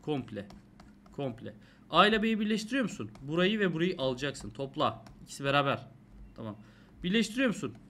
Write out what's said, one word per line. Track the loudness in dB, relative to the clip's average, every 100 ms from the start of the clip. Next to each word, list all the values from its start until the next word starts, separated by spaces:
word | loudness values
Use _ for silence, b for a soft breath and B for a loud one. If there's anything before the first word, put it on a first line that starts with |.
komple. | -4 -4 -4 -10 -12 -16 -20 -20 -20 -20 -16
Komple. | -6 -6 -6 -12 -14 B B B
A | 6 6
ile | 6
B'yi | 2 2
birleştiriyor | 0 0 0 -2
musun? | -2 -4 -10 -10
Burayı | -4 2 2 4
ve | 2
burayı | 2 0 0
alacaksın. | -2 0 -4 -6 -10
Topla. | -8 -6 0 0 0 -12 -20
İkisi | -16 -4
beraber. | 2 4 4 0 -4 -20 -20 -20 -18 -12
Tamam. | -10 -10 B B B B
Birleştiriyor | 0 2 0 2 0
musun? | 0 -6 -10